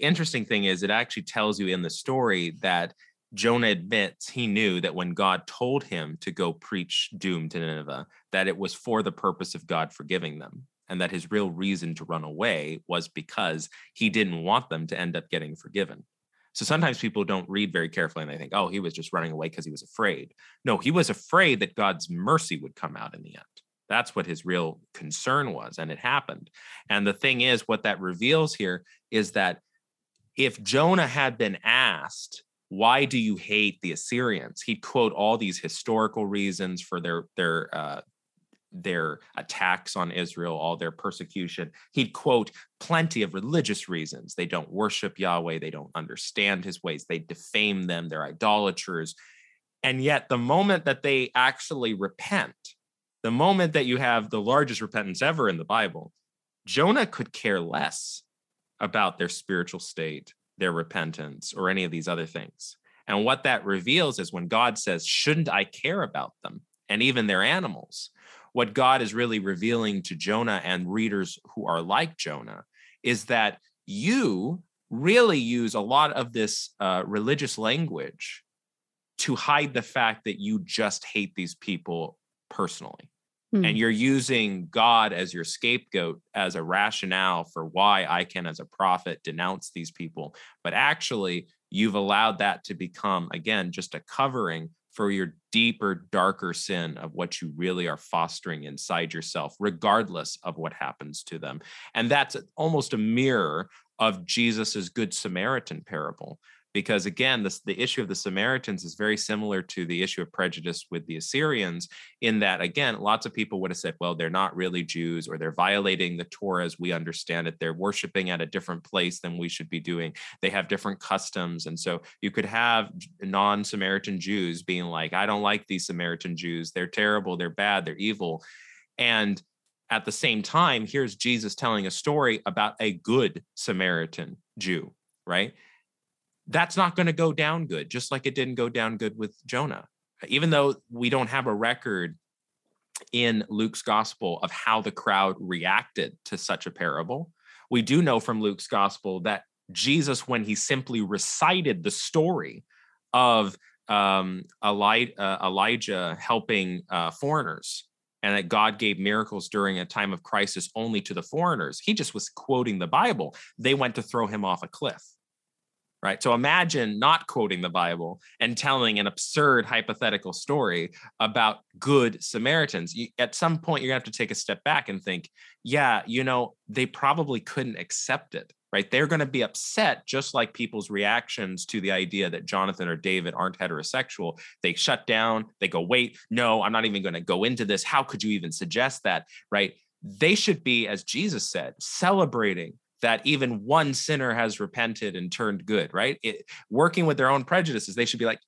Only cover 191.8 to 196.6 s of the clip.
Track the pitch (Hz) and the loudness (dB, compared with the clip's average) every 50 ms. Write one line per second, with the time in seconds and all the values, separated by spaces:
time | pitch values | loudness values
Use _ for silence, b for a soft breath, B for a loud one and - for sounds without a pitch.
191.8 | - - - - 180 180 196 196 175 139 117 120 110 101 92 87 82 85 - _ | -12 -10 -6 2 4 4 6 6 4 4 2 0 0 0 0 -2 -6 -10 -12 _
192.8 | _ _ _ - - 117 113 110 - 139 151 135 135 123 117 104 101 123 143 160 | _ _ _ -2 2 2 2 2 2 0 2 2 2 0 0 -2 0 4 4 6
193.8 | 156 143 131 - - - 151 139 131 123 113 120 117 110 104 - 104 92 - 123 | 6 4 0 -2 -2 0 0 0 0 0 2 2 2 0 0 -2 -6 -6 -2 -2
194.8 | 117 113 110 - 113 101 87 92 90 90 - - 117 107 101 92 85 101 107 98 | -2 -2 -2 -4 -6 -6 -6 -4 -6 -6 -4 -2 -2 -2 -2 -2 -2 0 2 2
195.8 | 78 69 - 87 113 131 143 - - 113 - - - B B B | 2 0 0 0 0 0 0 -2 -4 -6 -6 -6 -10 B B B